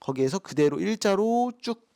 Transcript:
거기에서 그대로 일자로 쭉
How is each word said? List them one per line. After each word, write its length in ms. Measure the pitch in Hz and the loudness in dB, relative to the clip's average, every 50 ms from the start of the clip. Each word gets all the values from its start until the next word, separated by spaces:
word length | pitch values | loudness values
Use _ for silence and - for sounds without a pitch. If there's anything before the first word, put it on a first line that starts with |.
거기에서 400 | - - 135 131 131 135 160 196 | -8 -6 -2 0 0 0 0 -4
그대로 400 | - - 131 147 147 147 143 156 | -6 -4 0 2 2 2 2 0
일자로 720 | 180 208 220 - - 208 196 190 214 226 233 240 247 247 240 _ | -2 -2 -2 0 0 0 2 2 2 2 2 0 0 -2 -4 _
쭉 260 | - 233 226 - _ _ _ | -8 -8 -8 -8 _ _ _